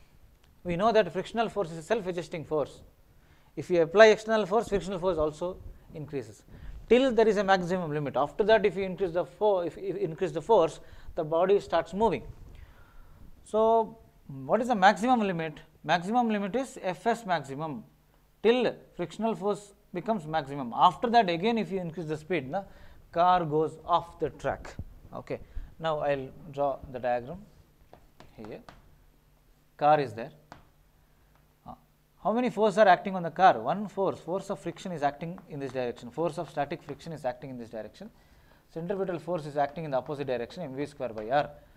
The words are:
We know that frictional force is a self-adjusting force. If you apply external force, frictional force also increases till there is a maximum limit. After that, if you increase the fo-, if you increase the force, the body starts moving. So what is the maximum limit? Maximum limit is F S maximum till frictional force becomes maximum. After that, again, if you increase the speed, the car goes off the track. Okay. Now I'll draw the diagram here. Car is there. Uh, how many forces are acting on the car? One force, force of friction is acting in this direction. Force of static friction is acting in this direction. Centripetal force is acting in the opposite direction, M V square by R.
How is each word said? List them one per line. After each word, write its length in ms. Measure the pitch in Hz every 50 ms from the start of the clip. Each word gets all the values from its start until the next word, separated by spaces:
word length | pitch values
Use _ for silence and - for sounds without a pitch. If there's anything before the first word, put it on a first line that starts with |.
| - _ - - - - _ _ _ _ _ _ -
We 140 | 180 170
know 160 | 165 202 233 208
that 180 | 220 196 170
frictional 380 | 147 185 180 - - 226 233 190
force 200 | - 202 190 156
is 60 | 170 160
a 40 | 156
self-adjusting 640 | - 220 233 175 185 175 175 156 - 180 165 135
force. 340 | - 156 151 131 - - - - - _ _ _ _ _ - _ _ _ _ _ _ _
If 120 | - 139 -
you 120 | 180 170
apply 260 | 160 156 170 208 226
external 380 | 214 208 208 - 214 220 220 202
force, 240 | 165 196 233 208 -
frictional 300 | 202 190 165 185 202 165
force 180 | 170 190 175
also 400 | 156 151 156 147 - 175 180 185 - - - - - - - -
increases 500 | 160 143 - 143 135 113 107 107 - - - - - - - - - -
till 240 | - 220 247 269 262
there 160 | 226 226 220
is 80 | 220 196
a 80 | 202 202
maximum 480 | 190 190 190 180 165 190 185 170 151 147
limit. 220 | 151 147 131 120
After 300 | 123 139 143 - - 214
that, 200 | 196 226 214 190
if 120 | 202 165
you 80 | 190 196
increase 260 | 185 180 - 196 175
the 140 | 160 180 160
fo-, 340 | - - - 208 214 196 180
if 160 | 175 160 -
you 220 | 208 190 196 160
increase 340 | 202 202 160 160 - 190 170
the 100 | 147 160
force, 380 | 151 - 233 190 160 156 - - - - - - - - -
the 100 | 180 160
body 340 | 151 165 165 185 190 202 196
starts 340 | - - 175 165 160 - 180
moving. 300 | 196 226 214 160 113 - - - - - - - - - - - - - - - - - - - - - - - - -
So 540 | - - 214 220 220 226 226 220 - - - - - _ _ _ - 139 135 131
what 160 | 135 180 214
is 80 | 247 240
the 60 | 240
maximum 440 | 190 180 202 208 175 214 254 254 233
limit? 400 | 214 196 180 165 160 160 156 - - - _ - -
Maximum 460 | 147 165 180 170 196 226 247 240 226
limit 260 | 214 208 202 196 185
is 240 | 254 269 - - -
F 240 | - 185 175 - -
S 200 | 233 220 226 220
maximum 580 | 190 175 156 135 131 135 139 160 156 139 117 - - _ _ _ _ _ _ _ _ _ _
till 320 | - 214 240 254 226 147 - - - - _
frictional 400 | - 175 - - - 214 226 214
force 380 | 156 185 208 202 - - - - _ _ _ -
becomes 320 | 175 156 208 226 196 151
maximum. 460 | 151 156 160 143 131 139 143 131 117 113
After 360 | 131 160 180 170 - - 233
that, 200 | 220 240 214 180
again, 280 | 170 165 180 226 233
if 120 | 220 196 160
you 120 | 190 190
increase 240 | 175 165 151 185 165
the 100 | 151 156
speed, 340 | 151 - - 185 156 131 127
the 140 | 156 196 196 - - - - - - - - -
car 320 | - 170 175 180 185 180 170
goes 340 | 147 147 156 160 151 156 - -
off 360 | - 175 165 160 - - -
the 80 | 160 135
track. 440 | - - - 135 98 - - - - - - - - - - - -
Okay. 280 | 127 - - 131 - - - - - - - - -
Now 200 | 160 160 156 147
I'll 300 | 143 147 143 135 131 131 - - - 160 135
draw 260 | 139 143 139 135 - - - 127
the 40 |
diagram 420 | 123 120 123 120 123 117 131 175 202 214 - - - _ _ _ _ - _ - - - - _ - - - -
here. 240 | - - 107 139 226 240 - - - - - - _ _ _ _ _ _ _ _ _ _ _ _ _ _ _ _
Car 240 | - 147 147 151 151
is 140 | 139 117 104
there. 180 | 110 120 - - - _ _ - - - _ _ _ _ _ _ _ _ _ _ _ _ _ _ _ _ _ _ _ _
Uh, 60 | - - - _ _ _ _ _ _ _ _ -
how 80 | 175
many 180 | 220 240 254 226
forces 280 | 160 202 214 214 175
are 100 | 208 220
acting 300 | 190 180 - - 202 190
on 60 | 185 165
the 80 | 165
car? 280 | - - 190 180 156 113
One 300 | 110 131 170 202 214 175
force, 280 | - 190 190 165 127 -
force 280 | - 156 175 196 190 -
of 100 | 196 -
friction 340 | - 170 160 - - 190 170
is 100 | 143 143
acting 340 | 139 139 - - 165 - - - -
in 100 | 165 139
this 140 | 139 131 120
direction. 360 | 131 123 120 117 - 123 117
Force 280 | - 151 165 170 151
of 120 | 175 160 -
static 320 | - 147 143 143 175 -
friction 300 | - - 135 - - 165
is 140 | 160 - 156
acting 240 | - 123 - 151 135
in 80 | 127
this 120 | 123 117 107
direction. 400 | 113 110 107 107 - - 190 233 - _ _ _ _ _ _ _ _ _ _ _ -
Centripetal 460 | 165 170 175 208 190 196 180 175 156
force 260 | 151 165 180 165 147
is 120 | 151 135
acting 260 | 147 143 143 - 170 160
in 80 | 151
the 60 | 131
opposite 280 | 127 123 156 151 135 127
direction, 360 | 131 127 117 117 - - 180 170
M 100 | 135 131
V 120 | 127 143
square 240 | 139 - - 131 117
by 200 | 107 110 107 110
R. 200 | 131 147 135 - - - - _ _